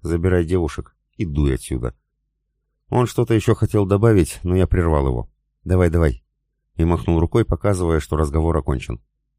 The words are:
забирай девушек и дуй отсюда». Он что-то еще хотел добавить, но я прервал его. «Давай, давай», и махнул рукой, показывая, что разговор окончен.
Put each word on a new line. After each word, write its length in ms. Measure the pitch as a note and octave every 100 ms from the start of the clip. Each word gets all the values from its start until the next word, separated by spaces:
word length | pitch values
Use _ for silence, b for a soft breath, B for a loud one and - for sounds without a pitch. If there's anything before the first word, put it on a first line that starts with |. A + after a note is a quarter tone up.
забирай 440 | - E2+ F2+ F2+ E2
девушек 500 | F#2 D#2 - - _ _ -
и 80 | F#2
дуй 300 | D2 C#2+ B1+
отсюда». 380 | - B1+ A#1+ - _ _ _ _ _ _ _ _ _
Он 160 | A#2+ A#2+
что-то 260 | - A#2
еще 220 | A2+ - G#2+
хотел 300 | G#2+ G#2+ G2
добавить, 540 | G2+ A2+ G#2 D#2+ -
но 100 | F2 F#2
я 120 | F2+
прервал 400 | F2+ E2 D2+ C2+
его. 240 | A#1+ - _ _ _
«Давай, 260 | E2 F#2 F2
давай», 360 | E2+ D#2+ A#1 _ _ _ _ _ -
и 80 |
махнул 380 | E2+ E2+ - E2
рукой, 240 | E2 A#2+ A2
показывая, 560 | E2+ G#2 F#2 F2 D#2+
что 160 | - D2+
разговор 400 | D2+ D#2 E2 D#2
окончен. 440 | D2 C2 - A1+ _ _ _